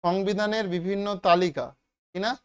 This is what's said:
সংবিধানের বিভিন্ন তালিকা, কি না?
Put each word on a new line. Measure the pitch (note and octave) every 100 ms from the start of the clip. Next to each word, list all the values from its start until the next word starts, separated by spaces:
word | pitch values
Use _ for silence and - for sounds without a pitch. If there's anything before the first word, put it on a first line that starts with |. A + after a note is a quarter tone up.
সংবিধানের | F3 F#3+ G3 G3+ G#3 A3 G3+
বিভিন্ন | F3+ F3+ G3 G3+ G3 F#3+
তালিকা, | F3 F3+ C#3 A#2+ - _ _ _
কি | F3+
না? | G#3+ C4